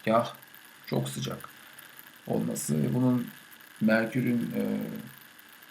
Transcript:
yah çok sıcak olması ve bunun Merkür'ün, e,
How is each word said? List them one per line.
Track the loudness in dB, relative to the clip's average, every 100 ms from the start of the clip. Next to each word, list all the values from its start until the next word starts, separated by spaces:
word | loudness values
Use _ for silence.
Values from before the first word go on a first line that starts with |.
| 2
yah | 2 2 -6 -20 -20 -20 -20 -4
çok | -2 -2
sıcak | -4 -6 -8 -12 -18 -20 -20 -20 -20 -20 -18 -4
olması | -2 0 -4 -2 0
ve | 2
bunun | 4 4 4 0 -10 -20 -20 -20 0
Merkür'ün, | 4 4 2 0 0 0 0 -2
e, | -2 -2 -4 -8 -12 -18 -20 -20 -20 -20 -20